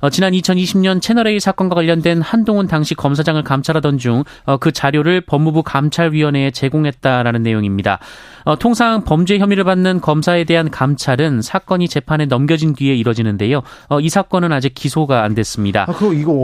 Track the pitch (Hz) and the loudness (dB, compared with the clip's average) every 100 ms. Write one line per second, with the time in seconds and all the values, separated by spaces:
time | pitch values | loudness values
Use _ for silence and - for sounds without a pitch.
0 | 143 147 190 185 175 185 180 196 190 185 | -2 0 0 0 0 0 2 2 2 0
1 | - 233 220 208 196 185 185 175 165 165 | 0 0 2 0 -2 0 0 0 2 2
2 | 165 170 160 233 220 208 185 156 151 156 | 2 0 0 0 2 0 0 0 -2 -2
3 | 139 143 156 156 - 139 139 156 147 139 | -2 0 0 0 0 -2 0 -2 0 0
4 | 123 117 143 - - 139 165 123 143 151 | 0 0 -2 -8 -2 0 0 0 0 0
5 | 151 180 175 143 160 156 160 139 147 151 | 2 0 0 0 2 0 -2 0 -2 0
6 | 170 151 151 139 135 127 135 151 147 - | 0 2 0 2 -2 -2 -2 0 -2 -2
7 | 135 123 120 117 113 110 104 98 101 95 | -2 0 0 0 0 0 0 -2 -2 -4
8 | - - - - - 151 233 226 233 226 | -6 -20 -20 -10 -4 0 0 2 2 0
9 | - 156 180 202 202 196 185 185 185 185 | 0 0 2 2 2 2 2 2 2 0
10 | - 151 156 175 165 165 160 - 131 143 | 0 0 2 0 2 0 0 -2 -2 0
11 | - 127 156 123 107 190 - 185 175 147 | -2 0 0 0 -2 -6 -2 -2 0 -2
12 | - 151 147 127 143 160 156 139 139 131 | -2 -2 0 0 2 2 0 0 0 0
13 | 117 113 113 101 104 143 - - - 147 | 0 0 0 0 0 -2 -4 -16 -4 -2
14 | 160 202 190 185 175 143 135 - 139 156 | 0 0 0 0 0 0 -2 -4 -4 -2
15 | 147 123 107 107 107 - 101 101 95 175 | 0 0 0 0 -4 -2 -2 0 -2 -2
16 | 208 156 151 143 | 0 0 0 0